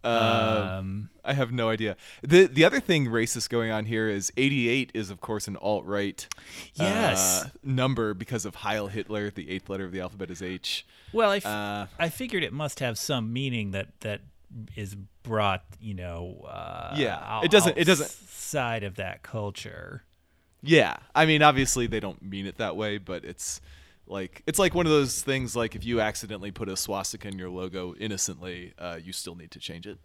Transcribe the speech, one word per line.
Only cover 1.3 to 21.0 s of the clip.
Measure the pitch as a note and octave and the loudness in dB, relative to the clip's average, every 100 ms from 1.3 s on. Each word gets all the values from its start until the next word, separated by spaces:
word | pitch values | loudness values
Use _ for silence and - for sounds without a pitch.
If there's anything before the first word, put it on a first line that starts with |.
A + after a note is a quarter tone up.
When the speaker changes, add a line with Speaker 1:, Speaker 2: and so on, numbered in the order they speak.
Speaker 1:
have | C#3 B2 | 0 0
no | B2 A2+ | 0 0
idea. | A2 A2 F#2+ - - | 0 -2 -4 -12 -12
The, | C3+ F3 F#3+ | 8 8 10
the | C3 | 8
other | D#3 C#4 | 6 6
thing | - E3 C3 | 2 2 4
racist | A2+ A#2 A#2+ - | 2 2 -2 -2
going | A#2+ A2+ | 0 0
on | A2 | -2
here | G#2+ A2+ A2 | 0 0 0
is | G2+ F#2+ - | 0 -2 0
eighty-eight | C3+ C#3 A#2 C3 B2+ | 2 4 2 2 0
is, | A2+ G2 | -4 -6
of | F#2+ | -8
course, | - G#2+ - | -6 -6 -4
an | F#2+ | -4
alt-right, | G2+ G#2+ F2 G2+ G2+ - - - - - - | 0 -2 0 -2 -2 -4 -12 -14 -14 -16 -14
Speaker 2:
Yes. | - F3 G#3+ G3+ G2 F#2 F#2 | -2 0 2 2 2 2 0
Speaker 1:
uh, | C#3 - | -4 -10
number | C3+ B2+ C3 B2 A2 | -2 0 2 2 0
because | F#2+ A2 A#2+ G2+ | -2 -4 -6 -6
of | |
Heil | - G#2 G#2+ G2+ | -6 -2 -2 -2
Hitler. | G#2+ G2+ G#2+ G#2 | -6 -4 -4 -4
The | G2+ D2 | -6 -6
eighth | F#2 - | -8 -6
letter | F#2+ | -6
of | F#2+ | -6
the | F#2 | -6
alphabet | F2+ G2+ F2+ | -8 -8 -10
is | F2 | -8
H. | F2+ F#2 - - - - - | -8 -6 -6 -8 -8 -20 -6
Speaker 2:
Well, | A3 G#3+ | 2 2
I | G3+ | 2
f-, | - | -2
Speaker 1:
Uh, | G#3 G3+ G#3 G3 - | -4 -4 -6 -8 -4
Speaker 2:
I | E3+ | -4
figured | - B3+ F#3+ | -4 -6 -4
it | C3+ | -4
must | C3+ F3+ - | -4 -6 -4
have | C3 A2 | -4 -4
some | - C3+ A2 | -2 -2 -2
meaning | A#2+ C#3 A#2+ G#2 | -2 -2 -2 -4
that, | F#2+ - - | -4 -8 -10
that | A2 G2+ - - - A#2+ G#2+ | -10 -10 -12 -20 -20 -16 -14
is | - G2+ G2+ G2 _ | -10 -10 -10 -16 _
brought, | - A2 G2+ F#2+ - - | -4 2 2 0 -6 -14
you | A2 | -10
know, | F#2+ F2+ F2 F2 - - | -8 -8 -8 -10 -12 -14
uh, | - E2+ E2+ E2+ D3+ | -12 -10 -10 -6 -2
Speaker 1:
Yeah. | B2 D#2+ | -2 -2
Speaker 2:
out-, | G#2 A2 | -6 -2
Speaker 1:
It | F3 | 6
doesn't, | G#3 F3+ D#3 | 8 8 4
it | |
doesn't | E3+ E3+ D3 | 4 4 2
Speaker 2:
outside | - - - - D3 A#2+ A2+ | -8 -18 -14 -6 -2 -2 -2
of | G2+ F2+ | -4 -6
that | F#2+ - | -8 -8
culture. | - A2+ G#2 - - E2 - C3+ _ _ _ _ _ _ | -10 -6 -6 -8 -14 -14 -14 -14 _ _ _ _ _ _
Speaker 1:
Yeah. | C#3 D#3+ F#2+ - | 6 6 6 0